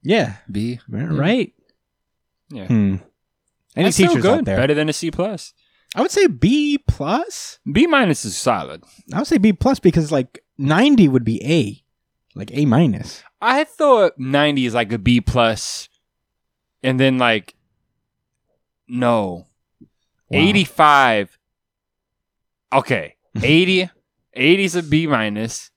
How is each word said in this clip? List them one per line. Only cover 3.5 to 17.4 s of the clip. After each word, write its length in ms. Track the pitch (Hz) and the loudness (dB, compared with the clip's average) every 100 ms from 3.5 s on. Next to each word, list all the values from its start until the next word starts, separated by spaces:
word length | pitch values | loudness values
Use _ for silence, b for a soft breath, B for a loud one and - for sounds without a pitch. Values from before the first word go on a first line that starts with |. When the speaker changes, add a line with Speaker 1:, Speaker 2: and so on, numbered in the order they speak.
| _ _ - | _ _ -2
Speaker 1:
Any 100 | 190 | 0
Speaker 2:
That's 100 | - | 2
still 140 | 190 | 2
Speaker 1:
teachers 140 | 339 | 4
Speaker 2:
good. 160 | 185 285 | 2 0
Speaker 1:
out 60 | 226 | 0
there? 120 | 190 | -2
Speaker 2:
Better 160 | 135 | 0
than 160 | 147 151 | 0 -2
a 40 | |
C 180 | 151 165 | -4 -6
plus. 420 | 156 185 196 - _ _ _ _ - | -6 -6 -6 -14 _ _ _ _ -4
Speaker 1:
I 60 | |
would 100 | 311 | -2
say 160 | - 381 | 2 0
B 520 | 135 165 294 294 285 - | 2 0 2 0 -2 -4
plus. 720 | - 214 226 359 - - - - | -4 -2 -4 -4 -12 -16 -14 -4
Speaker 2:
B 140 | 147 330 | 0 2
minus 400 | 294 220 143 110 | 2 2 0 -4
is 100 | 90 | -4
solid. 480 | - 104 69 71 _ _ _ | -2 -2 -4 -14 _ _ _
Speaker 1:
I 60 | 165 | -8
would 80 | 285 | -2
say 100 | 302 | 2
B 160 | 208 | 2
plus 260 | 196 240 180 | 2 0 2
because, 320 | 180 165 151 | 2 2 0
like, 320 | 147 127 - _ - | -2 -4 -10 _ -6
ninety 500 | 139 160 269 269 165 | -2 2 4 6 4
would 160 | 131 | 4
be 200 | 113 113 117 | 0 -6 -2
A. 380 | 165 104 101 _ _ _ _ _ - | 0 -2 -6 _ _ _ _ _ -16
Like, 160 | 104 | -10
A 120 | 139 147 | -2 2
minus. 580 | 120 165 92 - - _ _ | 2 2 0 -8 -16 _ _
Speaker 2:
I 220 | 220 262 | -2 0
thought 500 | 311 - 302 240 180 - | -2 -2 2 4 2 0
ninety 480 | 131 143 147 143 123 | -2 0 2 0 0
is, 80 | |
like, 180 | 113 113 | -2 -2
a 60 | 117 | -2
B 240 | 101 120 | 0 0
plus, 680 | - 127 117 110 - - - _ _ _ _ _ _ _ _ _ | 0 0 0 0 -8 -12 -16 _ _ _ _ _ _ _ _ _
and 180 | 127 131 | -4 2
then, 180 | 135 127 | 2 2
like, 380 | 123 110 | 0 0